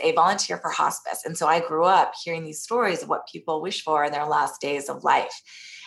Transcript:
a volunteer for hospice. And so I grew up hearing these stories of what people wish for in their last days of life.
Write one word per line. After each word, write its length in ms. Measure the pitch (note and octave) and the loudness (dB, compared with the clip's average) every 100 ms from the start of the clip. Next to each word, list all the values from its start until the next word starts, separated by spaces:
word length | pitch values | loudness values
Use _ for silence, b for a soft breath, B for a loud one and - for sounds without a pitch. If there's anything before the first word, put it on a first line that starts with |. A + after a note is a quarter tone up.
a 80 | D#3+ | 2
volunteer 460 | E3 F3 G3+ - F3 | 4 4 2 -2 -4
for 120 | E3 | -4
hospice. 520 | D#3 C#3+ - - - | 0 0 0 -6 -8
And 140 | - E3 | -8 0
so 80 | D#3 | 2
I 140 | E3 | 4
grew 240 | E3+ D#3 | 2 2
up 300 | F3 F#3 C#3 - | 4 6 4 -2
hearing 200 | E3+ E3 | -8 -6
these 180 | D#3+ D3+ | -8 -12
stories 420 | - A#3+ G#3+ D#3+ | -4 0 0 0
of 60 | D3+ | -2
what 200 | D3+ - | -4 -4
people 340 | - - D#3 | -10 -4 -4
wish 220 | F3 - | -4 -6
for 200 | - D3+ | 0 2
in 80 | D3 | 2
their 140 | D3 D3+ | 0 0
last 340 | D3 C#3 - | 0 0 -2
days 280 | C#3+ C#3+ C#3 | -4 -4 -6
of 160 | C#3+ | -2
life. 360 | C#3+ C3+ - - B B B B | 2 2 0 -8 B B B B